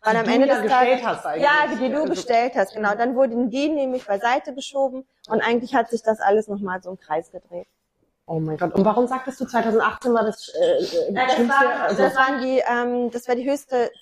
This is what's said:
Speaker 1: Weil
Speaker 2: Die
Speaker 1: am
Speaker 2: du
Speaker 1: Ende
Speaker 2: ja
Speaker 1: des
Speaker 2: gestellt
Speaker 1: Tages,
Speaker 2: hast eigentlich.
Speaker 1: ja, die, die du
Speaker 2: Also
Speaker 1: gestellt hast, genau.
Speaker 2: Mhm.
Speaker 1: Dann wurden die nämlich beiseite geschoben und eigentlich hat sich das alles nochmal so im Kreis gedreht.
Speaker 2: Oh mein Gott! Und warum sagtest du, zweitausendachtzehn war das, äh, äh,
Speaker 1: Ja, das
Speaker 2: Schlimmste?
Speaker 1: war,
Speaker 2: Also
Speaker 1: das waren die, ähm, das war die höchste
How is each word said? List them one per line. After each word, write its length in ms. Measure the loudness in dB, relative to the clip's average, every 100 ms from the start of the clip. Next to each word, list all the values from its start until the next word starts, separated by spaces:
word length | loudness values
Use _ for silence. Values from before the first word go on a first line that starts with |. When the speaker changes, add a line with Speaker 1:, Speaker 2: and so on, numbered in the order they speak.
Speaker 1:
Weil 120 | 0
Speaker 2:
Die 40 | 0
Speaker 1:
am 80 | 2
Speaker 2:
du 60 |
Speaker 1:
Ende 160 | 4 4
Speaker 2:
ja 60 |
Speaker 1:
des 80 | 2
Speaker 2:
gestellt 360 | 2 4 4 2
Speaker 1:
Tages, 60 | 0
Speaker 2:
hast 200 | -4 -4
eigentlich. 180 | 0
Speaker 1:
ja, 60 | 2 4 2
die, 60 | -2
die 140 | -2
du 100 | -2
Speaker 2:
Also 100 | -2
Speaker 1:
gestellt 440 | -2 0 2 2 0
hast, 180 | -2
genau. 180 | -2 -2
Speaker 2:
Mhm. 60 | 0
Speaker 1:
Dann 160 | 0
wurden 360 | 2 2 0 -2
die 180 | -2 -2
nämlich 360 | 0 -2 -4
beiseite 480 | -4 -2 0 -2 -4
geschoben 540 | -12 -8 -2 -2 -4 -16 _ -4
und 140 | -2
eigentlich 340 | 0 -2 0 -2
hat 140 | 0
sich 120 | -2
das 160 | -2 0
alles 300 | 2 2 0
nochmal 340 | -6 -6 -8
so 80 | -10
im 80 | -14
Kreis 320 | -6 -6 -6
gedreht. 380 | -14 -16 -16 -16 _ _ _ _ _ -8
Speaker 2:
Oh 140 | -4
mein 160 | -4 -4
Gott! 180 | -2
Und 100 | 2
warum 220 | 2 2 0
sagtest 340 | -2 -8 -10
du, 40 |
zweitausendachtzehn 680 | -4 -2 0 2 0 0 0
war 120 | 2
das, 240 | 0 -4 -8
äh, 120 | 0
äh, 520 | 2 2 0 -2 0
Speaker 1:
Ja, 140 | 0 2
das 80 |
Speaker 2:
Schlimmste? 300 | 2 2 4
Speaker 1:
war, 160 | 2 0
Speaker 2:
Also 200 | -2 2
Speaker 1:
das 140 | 2 4
waren 260 | 0 0
die, 180 | 0 0 0
ähm, 420 | 0 0 -2 -4
das 160 | -4 -4
war 80 | -2
die 120 | -2
höchste 440 | -4 -2 -2 -2 -6